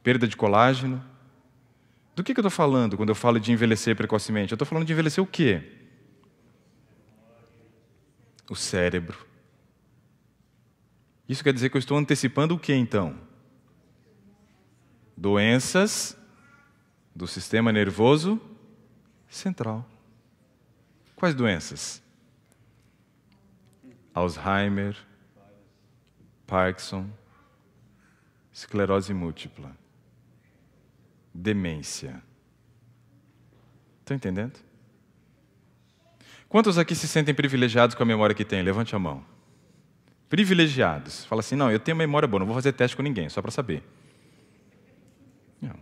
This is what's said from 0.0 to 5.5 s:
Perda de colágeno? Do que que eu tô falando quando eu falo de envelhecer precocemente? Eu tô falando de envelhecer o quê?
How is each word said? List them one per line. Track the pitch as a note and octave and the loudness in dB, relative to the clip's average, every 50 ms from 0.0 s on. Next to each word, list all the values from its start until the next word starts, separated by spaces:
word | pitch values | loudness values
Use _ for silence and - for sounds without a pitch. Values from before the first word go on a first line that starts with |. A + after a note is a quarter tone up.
Perda | _ A#2+ B2+ A#2+ B2 | _ 2 2 2 2
de | A2 - | 0 0
colágeno? | - A2+ G#2 G2+ G#2+ A#2+ B2+ C3+ B2+ C3 C3 C3 B2+ C3 - - _ - - _ _ _ _ _ _ _ _ _ _ _ _ _ _ _ _ _ | 0 0 4 6 6 6 6 4 0 -4 -6 -6 -6 -10 -14 -20 _ -20 -20 _ _ _ _ _ _ _ _ _ _ _ _ _ _ _ _ _
Do | - F#3 | -8 -4
que | - C4 | -2 -2
que | B3+ | 0
eu | G#3 | 0
tô | F#3+ | 0
falando | - - D#3+ C#3+ C3+ B2+ A#2+ G#2 G2 | 2 2 2 4 4 2 2 2 0
quando | F#2+ G#2+ G#2+ | 0 0 0
eu | G#2+ | 0
falo | - - A#2+ A#2 A2+ | 2 2 2 2 2
de | G#2 A2+ | 2 2
envelhecer | A#2+ A2 A#2 A2+ A2 - - A#2 A2+ | 2 4 4 2 2 2 2 -2 0
precocemente? | G#2 A2 G#2 A2 G#2+ - - A2 G#2+ G2+ F#2+ | 0 0 0 0 -2 0 -2 -2 -2 -2 -2
Eu | A2+ | -2
tô | G#2+ C#3+ | -4 -4
falando | - D#3+ D#3+ E3 | -2 -2 -4 -2
de | D#3+ D#3+ | 0 0
envelhecer | D#3 D#3+ D#3 C#3+ F#3+ F#3+ | 0 0 0 0 0 -2
o | |
quê? | F#3 - - E3 A#2+ | -2 0 2 2 2